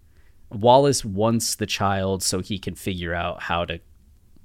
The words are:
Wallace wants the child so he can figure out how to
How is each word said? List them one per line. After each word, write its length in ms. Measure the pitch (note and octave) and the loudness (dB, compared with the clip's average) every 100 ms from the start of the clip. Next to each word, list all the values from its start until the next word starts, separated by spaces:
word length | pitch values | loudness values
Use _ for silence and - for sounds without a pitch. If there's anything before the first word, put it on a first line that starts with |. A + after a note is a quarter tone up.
| - _ - - - | -20 _ -20 -20 -14
Wallace 540 | G2+ A#2 B2+ C#3+ B2+ A2 | 0 6 8 6 2 -2
wants 500 | F#2+ A2 A#2 - - | 0 2 2 -2 -4
the 100 | G#2 | -4
child 560 | - G2 G2 F#2+ F#2+ | -2 0 0 0 -2
so 180 | - F#2+ | -2 -4
he 200 | F#2 G2 | -4 -6
can 160 | - F2 | -8 -8
figure 380 | G#2+ F2+ F2 | -6 -6 -4
out 300 | E2+ F2 - | -4 -4 -6
how 220 | - E2+ E2+ | -4 -2 -2
to 140 | E2 - - _ _ _ - | -6 -12 -20 _ _ _ -20